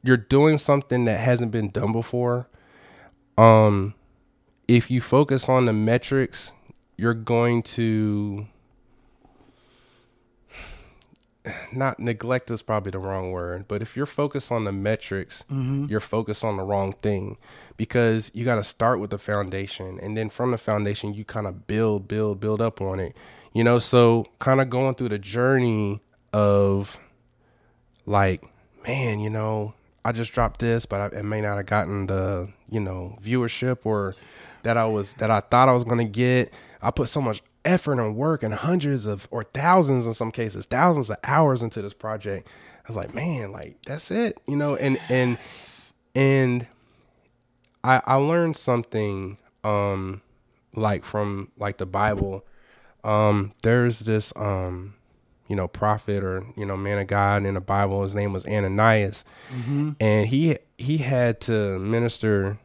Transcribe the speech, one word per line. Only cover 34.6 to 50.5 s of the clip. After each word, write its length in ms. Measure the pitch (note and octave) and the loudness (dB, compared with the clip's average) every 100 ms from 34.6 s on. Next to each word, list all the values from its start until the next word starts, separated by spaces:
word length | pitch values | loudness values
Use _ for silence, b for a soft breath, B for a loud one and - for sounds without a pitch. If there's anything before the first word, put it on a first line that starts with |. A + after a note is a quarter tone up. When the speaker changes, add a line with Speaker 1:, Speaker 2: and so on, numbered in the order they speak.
Speaker 1:
that 120 | A2+ A#2 | -2 2
I 80 | |
was, 300 | A2 G#2+ G2 | 2 0 -4
that 160 | - A2 | -4 2
I 100 | G#2+ | 2
thought 280 | - B2 C3 | 4 6 6
I 40 | |
was 120 | B2 | 4
gonna 200 | A#2 A#2 | 2 0
get. 480 | A2+ G2+ B2 B2+ - B B B | 0 0 2 2 0 B B B
I 80 | G2 | -6
put 180 | - B2 | -2 -2
so 120 | D3+ | -2
much 200 | B2+ G#2 _ _ | -2 -4 _ _
effort 340 | F3 F3+ - C3 | 0 2 2 0
and 160 | A2 G#2+ | 0 0
work 260 | D3 D#3+ | -2 0
and 100 | A2 | -2
hundreds 500 | G#2 D3+ F3+ C#3+ C3+ G#2+ | -2 0 0 0 -2 -2
of, 200 | G2+ - | -6 -6
or 140 | A2+ | -8
thousands 600 | G#2+ C3 D#3 F#3 D3 C3 A#2 | -6 -2 4 4 4 2 0
in 80 | |
some 160 | A2 A2+ | -2 -4
cases, 340 | A#2 A2 F#2+ - | -4 -6 -6 -4
thousands 440 | A#2+ F3 D#3 A2 | 2 4 2 -2
of 60 | G2+ | -6
hours 380 | - C#3+ D3+ B2+ | 0 4 4 2
into 180 | A2+ G#2+ | -2 -6
this 100 | G2+ | -10
project. 540 | - A2 A2 G2+ G2 - B B B | -10 -8 -8 -6 -8 -10 B B B
I 40 | - | -10
was 80 | A2 | -10
like, 180 | - | -8
"Man, 380 | - E3 C#3+ G#2 | -6 -6 -6 -8
like, 260 | - C#2+ - - | -12 -16 -16 -12
that's 240 | D3 - | -12 -6
it," 280 | G3 A#3 - - | -2 -2 -4 -4
you 100 | C#3+ | -2
know? 200 | D3 C#3+ | 0 0
And, 220 | C#3 C3 - | 0 0 0
and, 300 | B2+ B2 A#2 B B B B B _ _ | 2 2 0 B B B B B _ _
and 520 | B2+ C#3 C3+ C3 B2 A#2+ b b b b b b _ _ _ _ _ | 2 4 4 2 0 -6 b b b b b b _ _ _ _ _
I, 160 | B2+ C3 - | 2 2 4
I 80 | C3+ | 2
learned 400 | C#3+ E3+ E3+ D3 | 4 2 0 -2
something, 840 | - A#2+ A2+ A2 G#2 G2 F#2+ G2+ _ _ | 0 0 0 -2 -2 -4 -8 -12 _ _
um, 580 | G#2+ G#2 G2+ G2 F#2+ G2+ _ _ _ | -2 0 0 -2 -6 -10 _ _ _